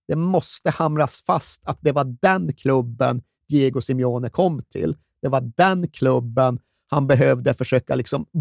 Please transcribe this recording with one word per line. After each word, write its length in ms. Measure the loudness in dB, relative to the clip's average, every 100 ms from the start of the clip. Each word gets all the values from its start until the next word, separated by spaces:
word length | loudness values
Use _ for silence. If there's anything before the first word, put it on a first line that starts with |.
| -6
Det 80 | -4
måste 540 | 0 0 -2 -6 -6
hamras 520 | -2 -2 0 -2 -4
fast 400 | -2 -2 -2 -12 -10
att 120 | -4
det 100 | 0
var 260 | 0 -2 0
den 320 | 2 2 -2
klubben 680 | -4 0 0 0 -2 -2 -2 -8 _ _
Diego 320 | 2 2 0
Simeone 480 | -4 -2 0 -2 -4
kom 340 | 0 0 -2 -8
till. 260 | -6 -4 -4 _ _
Det 80 | -2
var 220 | -2 -2 2
den 320 | 2 4 -2
klubben 720 | 0 2 2 0 2 2 0 -8 _ _
han 180 | -2 2
behövde 460 | 4 4 2 0
försöka 420 | -2 0 -2 0 -4
liksom 300 | -2 -6 -4 -4